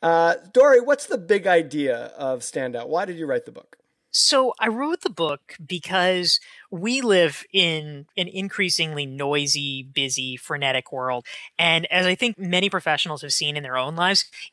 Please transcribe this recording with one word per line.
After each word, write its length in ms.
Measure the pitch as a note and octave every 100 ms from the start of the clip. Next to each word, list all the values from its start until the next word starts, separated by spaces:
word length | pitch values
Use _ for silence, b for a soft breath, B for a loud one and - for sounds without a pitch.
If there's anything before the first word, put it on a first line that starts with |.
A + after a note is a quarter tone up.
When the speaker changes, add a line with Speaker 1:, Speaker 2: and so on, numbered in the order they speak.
Speaker 1:
Uh, 340 | E3 E3 E3 F3 F3+
Dorie, 260 | B3+ C#4+ A#3+
what's 280 | B3 C#4 -
the 100 | A#3+
big 280 | E3+ G#3 F#3
idea 600 | F3 D3+ D3+ C#3 A#2 A#2+ -
of 220 | C3+ B2+
Standout? 480 | - D3 B2+ A#2+ B2
Why 160 | D#3+
did 140 | G3+ E3+
you 80 | D3+
write 180 | B2
the 80 | -
book? 240 | - - - _ _ _
Speaker 2:
So 420 | - - C#4 C4 -
I 120 | A3
wrote 320 | A3+ D4 E4+
the 80 | F4+
book 460 | E3 D#3+ C#3+ _ -
because 760 | D3+ F3+ - F#3 F3+ F3+ F3 - B B B
we 300 | E3+ G#3 C4
live 420 | B3 F#3+ E3 C#3 -
in 540 | F#3+ F3 D#3 D3+ C#3+ D3 -
an 120 | F3+
increasingly 800 | F#3+ G3 - F#3 - D#3+ D3 C#3
noisy, 800 | C3+ C#3+ D3 C#3+ C#3+ C#3+ C3+
busy, 520 | C3+ C#3 C#3 C3+ C3 B2+
frenetic 560 | - D3 C#3 B2+ -
world. 340 | C3+ B2+ B2 - B B -
And 300 | E3+ E3 E3+
as 140 | F3+ F#3
I 80 |
think 240 | F#3 A#3+ G3
many 320 | F#3 F3+ G3
professionals 540 | F#3+ E3 D3 E3+ D3+
have 100 | C#3+
seen 240 | - D3 D3
in 60 |
their 140 | C3+ B2+
own 180 | C3 E3
lives, 300 | F3+ F#3+ - B B